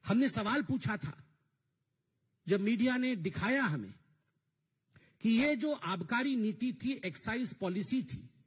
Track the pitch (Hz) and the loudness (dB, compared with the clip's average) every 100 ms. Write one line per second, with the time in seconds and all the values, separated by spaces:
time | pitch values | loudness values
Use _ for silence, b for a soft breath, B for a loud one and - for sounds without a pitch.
0 | - 214 269 220 208 269 214 254 - 214 | 2 2 4 2 0 0 0 -2 0 -4
1 | - - - _ _ _ _ _ _ _ | -6 -12 -20 _ _ _ _ _ _ _
2 | _ _ _ _ - 196 202 226 247 247 | _ _ _ _ 0 2 2 2 2 2
3 | 254 233 170 160 196 269 240 147 101 - | 0 0 -4 -2 0 2 2 -2 -6 -14
4 | _ _ _ _ _ _ _ _ _ b | _ _ _ _ _ _ _ _ _ b
5 | b b 220 226 285 285 302 294 165 185 | b b 2 4 4 2 0 -2 -2 -4
6 | 170 233 269 262 214 202 247 208 240 269 | 0 0 0 0 0 0 -4 -2 -4 -4
7 | 185 - - 226 254 - 190 185 - 254 | -6 -4 -4 -2 -4 -4 -2 0 0 -2
8 | - - - _ | -2 -10 -12 _